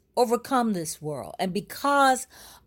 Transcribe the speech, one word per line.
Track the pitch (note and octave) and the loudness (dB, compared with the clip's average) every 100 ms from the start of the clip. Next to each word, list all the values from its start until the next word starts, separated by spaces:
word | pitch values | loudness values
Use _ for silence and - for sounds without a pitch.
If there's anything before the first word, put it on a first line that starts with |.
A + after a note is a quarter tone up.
| _ - | _ 0
overcome | A#3 A#3 - C4 A3+ | 2 0 0 0 0
this | F#3 D#3 - | -2 -4 -8
world. | D3+ C3+ F#2 - | -8 -8 -8 -6
And | F#3+ | -4
because | G3+ G#3 - C#4+ C#4+ C4+ B3+ - - - - | -4 -8 -4 0 4 4 4 -2 -18 -20 -14